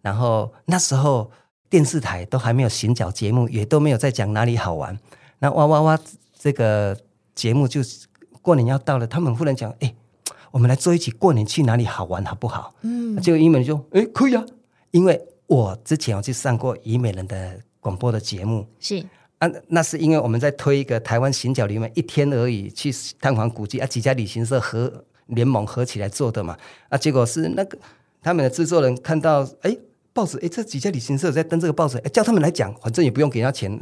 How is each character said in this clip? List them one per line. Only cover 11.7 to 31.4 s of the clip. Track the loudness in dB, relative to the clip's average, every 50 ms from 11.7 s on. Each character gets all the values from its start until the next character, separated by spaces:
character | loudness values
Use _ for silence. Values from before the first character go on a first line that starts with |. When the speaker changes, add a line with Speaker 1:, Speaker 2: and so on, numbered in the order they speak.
| 2
Speaker 1:
里 | 2 0
好 | -2 -4 -6 -6
玩 | -6 -6 -6 -6
好 | -8 -8
不 | -6 -8
好？” | -6 -6 -8 -12 -12 _ _ -8
Speaker 2:
嗯。 | -6 -6 -6 -4 -4 -4 -2
Speaker 1:
结 | 2 2
果 | 4 6
虞 | 6 6
美 | 6
人 | 4 2
就 | 0 -2 -4 -6 _
：“哎， | 2 2 2 2 0
可 | 2 2 4
以 | 2
啊。” | 0 -2 -6 -16 _ _ _ _ _ _ _
因 | 4 4 6
为 | 6 4 2 -2 -14 _ _ _
我 | 2 2 2 2 0 -4 -10 _
之 | -4 -2
前 | -2 0 -2 -4
有 | -4
去 | -4 -6
上 | -6 -4 -2 0 0
过 | 0 -2 -4 -6 -6 -4
虞 | -2 -2 0
美 | 0 -2 -4
人 | -4 -8
的 | -8 -8 -8 -8 -10 -12 -16 -20 _ _ _
广 | -6 -6 -4
播 | -2 -2 -2
的 | -2 -2
节 | -4 -6 -10 -6 -4
目。 | -2 -2 -4 -4 -10 _ _
Speaker 2:
是。 | -8 -8 -8 -8 -8 -12 _ _ _ _ _ _
Speaker 1:
啊， | -2 -2 -2 -6 -6 _
那 | 0 0
是 | 0 0 -2
因 | 0 2 2
为 | 4 4
我 | 2
们 | 0 0 0
在 | 0 -2
推 | -2 0 0 2 2
一 | 2 0
个 | -2 -4 -4
台 | -2 -2 0
湾 | 0 0 0 -2
行 | -2 -2 -2
脚 | 0 0 -2
里 | -2 -2 -4
面 | -6 -4 -4
一 | -6 -6
天 | -2 0 0 0 2
而 | 2 0 0
已， | 0 -2 -4 -6 -10
去 | -12 -6 -6 -6 -6 -6 -10 -14 -12 _
探 | 0 0 2
访 | 2 0 0
古 | -2 -6 -10
迹 | -8 -6 -6
啊， | -6
几 | -4 -6 -2
家 | 0 0 0
旅 | 0 -2
行 | -6 -4 -6 -4
社 | 0 -2 -2
合， | -2 -2 -4 -4 -4 -4 -6 -10 _ _ _ _ _
联 | -6 -2 2 2
盟 | 2 2 0 -2
合 | -2 -4 -4 -4
起 | -4 -4 -6
来 | -6
做 | -6 -4 -2 -2 -2
的 | -2 -4 -6
嘛。 | -6 -10 -14 -18 -20 -20 _ _ _
啊， | -4
结 | -2 0 2
果 | 2 2 2
是 | 2 0 -2 -2 -2
那 | -2 -4 -4
个， | -6 -8 -20 -20 -20 _ _ _ _ _ _
他 | _ -2 0
们 | 2 0
的 | 0
制 | 0 -2 -2
作 | 0 2 2
人 | 2 2 0 -2
看 | -4 -2 -2 0
到， | 2 2 2 2 0 -2 -8 _
哎， | -4 -4 -4 -4 -10 _ _ _ _ _ _
报 | -4 -4
纸， | -2 -4 -6
哎， | -8
这 | -6 -6 -6 -8
几 | -6 -8 -4
家 | -4 -4
旅 | -4 -4
行 | -4 -2 -2
社 | 0 0
有 | 0 0
在 | 0